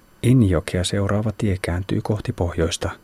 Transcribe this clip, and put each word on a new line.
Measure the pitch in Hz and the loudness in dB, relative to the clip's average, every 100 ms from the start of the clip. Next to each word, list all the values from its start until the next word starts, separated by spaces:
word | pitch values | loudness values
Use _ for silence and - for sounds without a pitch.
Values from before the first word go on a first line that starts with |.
| _ - | _ -2
Injokea | 120 131 101 80 - 90 | 4 6 6 2 0 -2
seuraava | 90 101 98 104 107 - | -2 -2 0 0 -2 -2
tie | 110 92 | -2 -2
kääntyy | - 90 95 107 | -2 -4 -2 -4
kohti | - 104 - | -2 -4 -4
pohjoista. | - 87 - 82 - - - | -2 -2 0 -2 -2 -6 -8